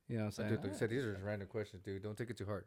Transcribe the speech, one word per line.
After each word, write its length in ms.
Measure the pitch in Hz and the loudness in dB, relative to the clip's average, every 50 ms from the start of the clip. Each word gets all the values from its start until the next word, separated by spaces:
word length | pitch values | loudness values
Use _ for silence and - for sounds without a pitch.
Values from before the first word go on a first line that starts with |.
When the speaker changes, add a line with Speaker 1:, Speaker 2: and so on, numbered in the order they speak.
| _ - | _ 0
Speaker 1:
You 80 | 120 | 2
know 0 | |
what 40 | 110 107 | 2 2
I'm 40 | |
Speaker 2:
Uh, 40 | 107 | 2
Speaker 1:
saying? 180 | - - 104 107 | 2 0 2 4
Speaker 2:
dude, 140 | 117 104 - | 4 2 2
like 80 | 95 98 | 0 2
you 40 | |
said, 120 | - 123 107 | 2 2 4
these 140 | 113 135 131 | 4 2 2
are 100 | 110 101 | 2 0
just 100 | 92 95 | 0 0
random 240 | 104 107 101 98 | -2 -2 -2 -4
questions, 340 | 90 - 110 104 - - 90 | -2 -2 -2 -2 -2 -6 -8
dude. 220 | - 104 98 95 98 | -4 -4 -4 -2 -2
Don't 140 | 104 107 | -4 -4
take 120 | - 123 113 | -2 -4 -4
it 60 | 110 | -4
too 100 | - 98 | -4 -2
hard. 200 | 98 104 92 - | -2 -2 -2 -4